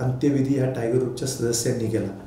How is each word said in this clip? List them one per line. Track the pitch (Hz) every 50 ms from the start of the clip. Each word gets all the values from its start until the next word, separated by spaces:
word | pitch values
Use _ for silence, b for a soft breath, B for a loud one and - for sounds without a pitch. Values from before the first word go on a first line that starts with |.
अंत्यविधी | 123 131 127 - 147 143 135 131 127 139 143
ह्या | 131 123 131
tiger | 123 120 117 113 123
ग्रुपच्या | 131 123 113 - - 131
सदस्यांनी | 127 - - 120 117 117 - - 131 120 113 113
केला. | 104 110 101 98 98 - - B